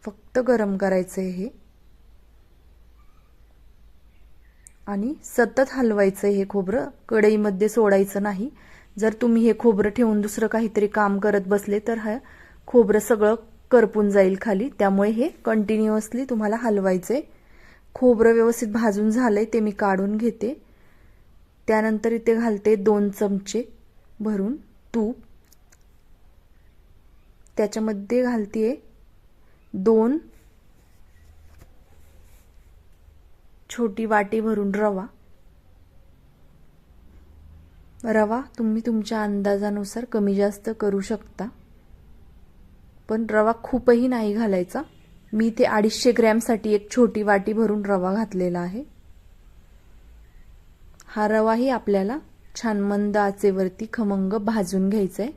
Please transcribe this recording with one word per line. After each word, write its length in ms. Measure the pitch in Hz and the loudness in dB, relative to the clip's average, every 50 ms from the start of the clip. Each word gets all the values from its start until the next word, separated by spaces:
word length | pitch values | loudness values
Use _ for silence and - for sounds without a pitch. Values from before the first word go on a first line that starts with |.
| _ | _
फक्त 340 | 220 202 - _ - _ 247 | -16 -16 -16 _ -4 _ -2
गरम 380 | 247 247 247 226 214 202 196 | 2 2 2 2 2 -2 -2
करायचंय 520 | 190 196 190 190 185 180 185 - 190 190 185 | -2 0 0 0 0 -2 -2 -6 -6 -6 -6
हे 200 | 180 180 190 247 - - - _ _ _ _ - - - - - - - - _ _ - - _ _ _ _ - - _ - - - _ - - - - _ _ _ _ - _ _ - - - - - - - - - _ - _ - - - - - - - _ _ - - - _ - | -6 -6 -8 -10 -10 -16 -20 _ _ _ _ -20 -20 -20 -20 -20 -20 -20 -20 _ _ -20 -20 _ _ _ _ -20 -20 _ -20 -20 -20 _ -20 -20 -20 -20 _ _ _ _ -20 _ _ -20 -20 -20 -20 -20 -20 -20 -20 -20 _ -20 _ -20 -20 -20 -20 -20 -20 -20 _ _ -20 -20 -20 _ -12
आणि 280 | - 202 196 208 247 311 - - | -8 -6 -6 -4 -6 -8 -10 -14
सतत 460 | - - - 240 226 233 - 269 269 262 | -8 0 0 0 0 2 0 -2 0 0
हलवायचंय 600 | 262 254 226 214 208 202 196 190 - - 202 202 | -2 0 0 2 4 2 2 2 0 -2 0 0
हे 120 | 196 196 196 | 0 -2 -2
खोबरं, 400 | - 202 185 180 196 262 285 285 - - _ - | -4 -4 -4 -2 -4 -4 -4 -6 -10 -18 _ -2
कढईमध्ये 600 | - 220 214 214 214 214 208 214 196 185 208 214 | 0 4 4 4 4 4 0 0 0 0 -2 0
सोडायचं 540 | 214 240 220 208 196 196 196 196 - 202 196 | 2 2 4 4 4 4 2 0 -2 -4 -4
नाही. 280 | 208 196 185 208 285 - - - - - - - _ - | -4 -4 -4 -8 -8 -10 -16 -20 -20 -20 -20 -20 _ -8
जर 180 | - 208 220 214 220 247 | -2 -2 -2 0 0 0
तुम्ही 200 | 240 233 226 226 | 2 4 4 4
हे 80 | 233 220 226 | 4 2 4
खोबरं 320 | - 240 220 190 196 208 | 4 2 4 4 2 0
ठेवून 300 | 208 - 247 220 214 208 | 2 2 2 2 2 0
दुसरं 260 | 208 208 - - 226 | -2 -2 -2 -2 -2
काहीतरी 400 | 214 - 220 233 214 214 214 202 202 | 0 0 -2 -2 0 0 0 0 0
काम 300 | 202 214 208 202 202 202 | 0 0 0 0 0 0
करत 300 | 196 208 208 202 190 185 | 0 0 0 0 0 0
बसले, 300 | 208 202 202 - 202 208 | -2 -2 0 -2 -4 -4
तर 200 | 214 - 233 226 | -2 -4 -6 -4
हे 180 | 214 220 208 262 - - - - - - - - - - | -4 -6 -6 -8 -10 -16 -20 -20 -20 -20 -20 -20 -18 2
खोबरं 300 | - 247 226 190 208 214 | 4 4 6 6 4 2
सगळं 360 | 208 - 247 214 208 208 220 226 - - - - - - | 2 2 0 2 4 2 2 0 -4 -16 -20 -20 -4 4
करपून 400 | - 240 220 202 202 214 208 202 | 6 6 6 4 2 0 0 2
जाईल 260 | 196 208 190 190 190 190 | 4 4 4 4 2 0
खाली, 280 | - 240 202 190 220 285 - - | -2 -2 -2 -2 -2 -4 -2 0
त्यामुळे 320 | 208 196 196 196 202 208 | 0 2 4 2 2 2
हे 180 | 226 220 254 339 - - - | 0 0 -2 -4 -4 -6 -4
कंटिन्युअसली 800 | 240 226 220 208 196 220 214 220 214 214 214 214 - - 240 277 | -2 0 0 0 0 0 0 0 0 0 -2 -4 -4 -8 -8 -6
तुम्हाला 320 | 262 254 220 214 208 214 | -4 -4 -2 -2 -2 -4
हलवायचंय. 640 | 233 240 233 214 202 190 190 185 185 185 - 214 285 320 - - - _ _ - - - - - - - - - | -2 -2 -2 0 0 0 0 0 0 -2 -2 -4 -4 -4 -8 -20 -20 _ _ -20 -20 -20 -20 -20 -20 -20 -20 -8
खोबरं 360 | - 262 247 247 220 226 233 233 | 2 4 4 4 6 6 6 6
व्यवस्थित 360 | 233 226 233 233 233 247 214 | 6 4 2 2 0 -4 -4
भाजून 420 | 208 226 226 226 196 202 214 220 | -2 0 0 0 0 2 0 0
झालंय, 340 | 214 247 254 240 208 202 220 | 2 2 2 2 2 2 0
ते 160 | 220 - 233 | 0 0 0
मी 100 | 214 214 | 0 0
काढून 460 | 202 - 214 202 190 185 196 202 208 | -2 0 0 0 0 0 0 -2 -2
घेते. 360 | 214 233 233 214 - 202 220 294 - - - - _ - - - - - - - _ - - - - - _ _ _ _ - | -2 -2 -2 -2 -2 -6 -6 -6 -8 -14 -20 -20 _ -20 -20 -20 -20 -20 -20 -20 _ -20 -20 -20 -20 -20 _ _ _ _ 0
त्यानंतर 440 | 220 220 214 220 220 214 214 233 233 | 0 0 2 0 -2 -2 -2 -2 -2
इथे 220 | 226 226 - 226 | 0 0 0 0
घालते 400 | 226 233 233 214 202 202 214 220 | 2 2 -2 -2 0 2 2 2
दोन 320 | 208 196 214 214 208 202 202 | 2 4 2 2 2 2 -2
चमचे 520 | 196 - 214 202 196 190 196 - - 214 254 - - - - - _ - _ - - - | -2 -2 -2 -2 -2 -4 -6 -6 -6 -6 -6 -6 -14 -20 -20 -20 _ -20 _ -20 -14 -8
भरून 360 | 214 214 214 196 190 208 277 320 - - - - _ - - | -6 -4 -4 -2 -2 -4 -6 -8 -12 -20 -20 -20 _ -8 -4
तूप, 220 | 233 214 214 254 - - - - - _ _ - _ _ _ - _ _ _ _ - _ - - _ - - _ - _ _ - - _ - _ - _ _ - - _ - - - _ _ - _ - - _ | -4 -4 -4 -6 -10 -16 -20 -20 -20 _ _ -20 _ _ _ -20 _ _ _ _ -20 _ -20 -20 _ -20 -20 _ -20 _ _ -20 -20 _ -20 _ -20 _ _ -20 -20 _ -20 -20 -20 _ _ -20 _ -20 -14 _
त्याच्यामध्ये 680 | - 214 208 214 226 220 214 214 196 202 196 240 247 254 | -4 -4 -2 -2 -4 -4 -4 -6 -6 -6 -2 -2 0 0
घालतेय 520 | 247 247 226 208 202 - 220 214 220 277 311 - - - - - - - - _ - - _ - - - _ - - - | 0 -2 -4 -6 -6 -4 -2 -2 -2 -2 -4 -10 -20 -20 -20 -20 -20 -20 -20 _ -20 -20 _ -20 -20 -20 _ -20 -14 -10
दोन 440 | 196 190 220 226 220 220 240 277 320 - - - - - - _ - _ - - _ _ _ _ _ - - _ - - - - - - - - - - - - - - _ - - - - - - - - - - _ - - - - - - - _ - - _ - - - - - - - _ _ - - - - _ | -2 2 4 4 4 4 2 0 -2 -6 -10 -20 -20 -20 -20 _ -20 _ -20 -20 _ _ _ _ _ -20 -20 _ -20 -20 -20 -20 -20 -20 -20 -20 -20 -20 -20 -20 -20 -20 _ -20 -20 -20 -20 -20 -20 -20 -20 -20 -20 _ -20 -20 -20 -20 -20 -20 -20 _ -20 -20 _ -20 -20 -20 -20 -20 -20 -20 _ _ -20 -20 -20 -20 _
छोटी 340 | - - 240 220 196 220 220 | -6 -4 -4 -4 -2 -4 -4
वाटी 360 | 214 220 208 202 196 226 220 | 0 0 0 0 0 -2 -2
भरून 340 | 214 226 220 202 202 202 196 | -2 -2 -2 -2 -2 -2 -2
रवा. 320 | 202 214 214 202 190 190 254 - - - - - _ - - _ - _ - - - - _ _ - - - - - _ - _ _ - - - - - - - - - _ - - - - - - - - - - - - - - - - - - - - - - - | 0 -2 -2 -2 -4 -8 -10 -16 -20 -20 -20 -20 _ -20 -20 _ -20 _ -20 -20 -20 -20 _ _ -20 -20 -20 -20 -20 _ -20 _ _ -20 -20 -20 -20 -20 -20 -20 -20 -20 _ -20 -20 -20 -20 -20 -20 -20 -20 -20 -20 -20 -20 -20 -20 -20 -20 -20 -20 -20 -20 -20 -10 -4
रवा 360 | 233 220 220 214 208 226 247 277 - - - | 0 2 2 2 2 0 -4 -6 -8 -8 -4
तुम्ही 240 | 233 220 220 226 226 | -2 -2 -2 -2 -2
तुमच्या 360 | 240 226 220 208 208 226 220 214 | -2 -2 -2 -2 -2 -4 -4 -2
अंदाजानुसार 840 | 208 202 202 196 202 202 196 202 208 208 208 202 196 - 233 233 | -2 -2 -2 0 0 0 0 0 -2 -4 -4 -6 -8 -8 -10 -10
कमी 300 | - - 226 202 202 196 | -4 -2 0 0 2 2
जास्त 360 | 196 202 202 202 202 - 226 220 220 | 2 0 0 0 -4 -8 -10 -6 -2
करू 200 | - 202 196 196 | -2 -2 -2 -2
शकता, 480 | 196 - 220 202 - - - - 185 233 - - - - - - _ - - - - - - - - - - - - - - - - - - - - - - - - - | -2 -4 -6 -8 -8 -16 -12 -12 -12 -12 -12 -18 -20 -20 -20 -20 _ -20 -20 -20 -20 -20 -20 -20 -20 -20 -20 -20 -20 -20 -20 -20 -20 -20 -20 -20 -20 -20 -20 -20 -8 -6
पण 180 | 220 220 233 214 | -4 -4 -2 0
रवा 220 | 214 214 214 220 226 226 - | 2 2 2 2 0 -2 -4
खूपही 440 | - - 247 226 - 240 233 247 262 | -4 -4 0 4 4 4 4 4 0
नाही 240 | 254 233 220 208 202 | 0 0 -2 -2 -2
घालायचा. 500 | 214 233 214 196 180 180 180 - - 311 - - - - - - - - - - | 0 0 0 0 0 -2 -4 -6 -10 -10 -10 -16 -20 -20 -20 -20 -20 -18 -8 -2
मी 140 | 214 226 | 0 0
इथे 180 | 226 226 226 247 | 0 2 2 0
अडीचशे 460 | - 220 214 208 220 214 - - 254 226 | 2 2 2 2 2 0 2 2 2 2
ग्रॅमसाठी 600 | 214 226 220 214 226 233 - 233 202 196 214 208 | 4 4 4 2 2 0 0 -2 -2 0 0 0
एक 180 | 202 208 - | 0 -2 -2
छोटी 320 | - 247 240 214 - 214 208 | 2 2 2 2 2 -2 0
वाटी 300 | 202 208 196 196 214 220 | 2 2 2 2 -2 -2
भरून 320 | 214 226 208 208 214 202 | 0 0 0 0 -2 -2
रवा 260 | 202 202 185 180 185 190 | 0 0 0 0 0 -2
घातलेला 460 | 208 226 214 - 185 180 180 175 175 | -2 -4 -4 -4 -4 -2 -2 -2 -4
आहे. 220 | 175 180 185 226 294 - - - - - - - - - - - - - - - - - - - - - - - - - - - - - _ - - - - - - - - _ - - - - - | -6 -6 -8 -10 -12 -14 -18 -20 -20 -20 -20 -20 -20 -20 -20 -20 -20 -20 -20 -20 -20 -20 -20 -20 -20 -20 -20 -20 -20 -20 -20 -20 -20 -20 _ -20 -20 -20 -20 -20 -20 -20 -20 _ -20 -20 -20 -20 -20
हा 200 | - - 220 214 208 | -12 -6 -4 -2 0
रवाही 400 | 214 220 214 220 226 233 247 269 | 2 2 2 2 2 0 0 0
आपल्याला 500 | 262 220 - - 202 196 190 202 247 311 320 - - _ - - - | -2 -2 -2 0 0 0 0 -2 -4 -8 -10 -14 -20 _ -20 -20 -18
छान 260 | - - 233 214 208 | -8 -6 -4 -2 -2
मंद 360 | 202 202 202 202 208 208 202 | -2 -2 -2 -2 -2 0 0
आचेवरती 680 | 214 208 196 196 196 - 208 190 190 190 185 185 - 226 220 - | 0 0 0 -2 0 0 0 0 0 -2 -4 -4 -8 -12 -10 -6
खमंग 400 | - 226 202 202 196 190 190 202 | -4 -2 -2 -2 -2 -2 -2 -4
भाजून 520 | 226 208 214 226 220 196 175 190 190 190 196 | -4 -4 -2 -2 -2 -4 -2 -2 -2 0 0
घ्यायचा 340 | 202 220 196 180 - - 196 | 0 0 -2 -2 -4 -6 -8
आहे. 100 | 269 311 | -8 -8